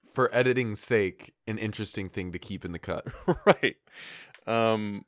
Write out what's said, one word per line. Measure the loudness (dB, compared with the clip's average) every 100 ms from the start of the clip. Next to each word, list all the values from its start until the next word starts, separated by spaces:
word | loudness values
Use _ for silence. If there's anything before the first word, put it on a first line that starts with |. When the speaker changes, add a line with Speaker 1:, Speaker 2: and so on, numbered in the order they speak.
| _
Speaker 1:
for | 0 2
editing's | 4 4 2 0 -4
sake, | 0 2 2 -2 -16 _ -8
an | -4
interesting | -4 -4 -6 -6 -6
thing | -6 -8
to | -8
keep | -8 -8
in | -8
the | -8
cut. | -6 -6 -8 -4 -2
Speaker 2:
<laughs> | 4 4
Right. | 4 2 -2 _ -20 -18 -18 -20 -12 -2
Um, | 2 4 2 0 -6